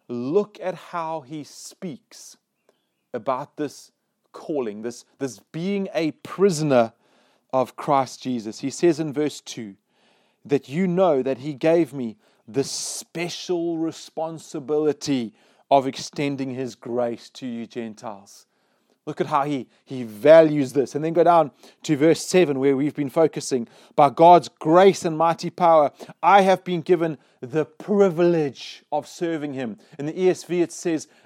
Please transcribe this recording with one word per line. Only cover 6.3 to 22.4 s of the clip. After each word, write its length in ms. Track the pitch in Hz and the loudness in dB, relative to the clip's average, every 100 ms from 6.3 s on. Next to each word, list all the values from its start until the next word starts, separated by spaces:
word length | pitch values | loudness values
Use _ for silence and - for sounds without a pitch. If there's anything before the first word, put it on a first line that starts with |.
| - 196 151 156 127 113 _ _ _ _ _ _ | 0 0 0 2 2 2 _ _ _ _ _ _
of 240 | 131 123 - | -2 -2 -4
Christ 460 | - 139 127 - | 0 0 0 -6
Jesus. 380 | 131 123 110 - | -8 -6 -8 -10
He 100 | 135 | -10
says 300 | - 175 151 | 0 0 2
in 120 | 156 | -2
verse 280 | 139 151 - | -4 -6 -6
two 360 | - - 107 98 _ _ _ _ _ _ | -16 -14 -14 -16 _ _ _ _ _ _
that 240 | 117 139 - | -4 -4 -2
you 180 | 147 190 | -4 0
know 360 | 175 185 139 | 2 2 2
that 160 | 127 127 | 0 -4
he 140 | 143 | -8
gave 400 | 135 160 170 151 | -4 2 2 0
me 240 | 139 120 104 _ _ - | -4 -10 -10 _ _ -8
the 160 | 120 | -4
special 1120 | 135 - - - - 165 170 - - 175 170 165 | -4 -6 -10 -12 -12 -10 -10 -8 -6 -4 -4 -4
responsibility 1600 | 160 - - - 160 160 - 165 131 151 151 143 - 135 110 - _ _ - | -6 -10 -14 -10 -10 -10 -14 -12 -4 -2 0 -2 -2 -4 -4 -12 _ _ 0
of 160 | 139 131 | 0 0
extending 640 | - - - 143 139 135 | -6 -10 -6 -6 -6 -8
his 240 | 127 131 | -8 -10
grace 560 | - 123 120 120 117 - | -10 -8 -4 -4 -6 -14
to 160 | - 131 | -16 -12
you 200 | 117 110 | -12 -12
Gentiles. 800 | 123 113 107 117 98 98 - _ _ _ _ _ _ - | -12 -12 -14 -16 -18 -20 -20 _ _ _ _ _ _ -12
Look 140 | 147 | -8
at 80 | 147 | -2
how 160 | 147 | -2
he, 220 | 147 139 110 _ | -2 -6 -8 _
he 180 | - 131 | -14 -10
values 720 | 117 104 139 160 160 151 127 | -10 2 8 10 8 4 0
this. 220 | 135 120 | 0 -2
And 100 | 143 | -2
then 100 | 160 | -2
go 100 | 165 | 2
down 280 | 165 170 151 - - _ | 4 4 2 -4 -20 _
to 120 | - 143 | -4 2
verse 280 | 160 147 | 4 2
seven 360 | - 185 | 2 2